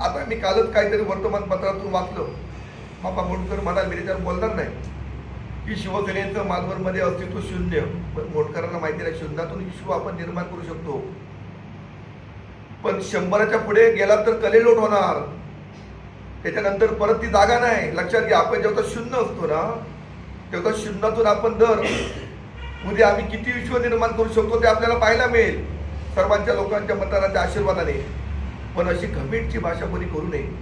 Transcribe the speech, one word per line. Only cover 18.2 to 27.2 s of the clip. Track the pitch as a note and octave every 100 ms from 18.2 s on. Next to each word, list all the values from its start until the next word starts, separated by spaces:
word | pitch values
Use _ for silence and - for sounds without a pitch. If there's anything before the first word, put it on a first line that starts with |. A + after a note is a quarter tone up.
घ्या, | - -
आपण | - D#3+
जेव्हा | D3 C#3 -
शून्य | A#3 A3+ C4
असतो | A3 D3+ E3
ना, | D3+ G3+ A3+ G#3+ - - - - - -
तेव्हा | - A3
शून्यातून | A3 - F#3 G#3+ G3 A3
आपण | G3+ A3+ G#3
दर | A3+ G#3 - - - - - - - - - - F#3+
उद्या | G3+ G#3+
आम्ही | A3 -
किती | A3 B3+ A#3+
विश्व | - B3
निर्माण | A#3+ A3+ A3+
करू | A3 A3
शकतो, | A3 G#3 A3+
ते | A#3
आपल्याला | A3 A#3
पाहायला | - G#3+ A#3 B3+
मिळेल | A#3 G3+ - - - - - -
सर्वांच्या | - G3+ G#3 -
लोकांच्या | G3 G3 G#3 - G3
मतदारांच्या | F#3+ G3